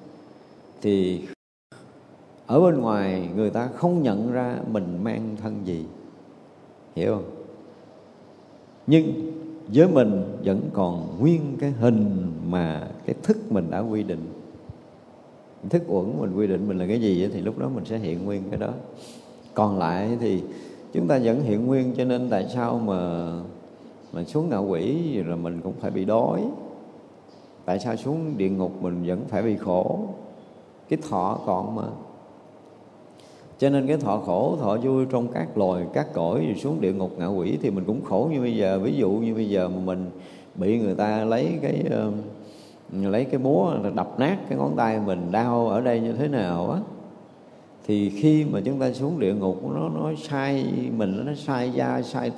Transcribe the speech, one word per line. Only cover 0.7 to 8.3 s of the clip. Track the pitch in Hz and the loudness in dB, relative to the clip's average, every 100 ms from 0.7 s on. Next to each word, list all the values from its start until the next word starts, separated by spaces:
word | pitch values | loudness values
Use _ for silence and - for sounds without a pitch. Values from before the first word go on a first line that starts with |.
| - | -4
thì | 107 98 92 90 - - _ _ _ - - - - - - - - | 2 2 2 -2 -6 -16 _ _ _ -20 -20 -20 -20 -20 -20 -12 2
ở | 135 | 6
bên | 180 147 | 8 6
ngoài | 117 104 95 92 85 95 | 2 2 0 0 -2 0
người | 107 | 0
ta | 110 127 - | 0 -2 0
không | 175 175 | 2 4
nhận | 131 101 117 | 2 2 0
ra | 123 123 123 - | -2 -2 -4 -2
mình | 107 87 87 | -2 -2 -4
mang | 110 113 110 104 | -2 -4 -6 -6
thân | 107 104 92 | -6 -6 -4
gì, | 82 80 - - - - - - - - - - 82 | -4 -6 -14 -20 -20 -20 -20 -20 -20 -20 -20 -10 -2
hiểu | 107 107 | 0 0
không? | - - - - - - - - - - - | -4 -12 -16 -18 -20 -20 -20 -20 -20 -20 -20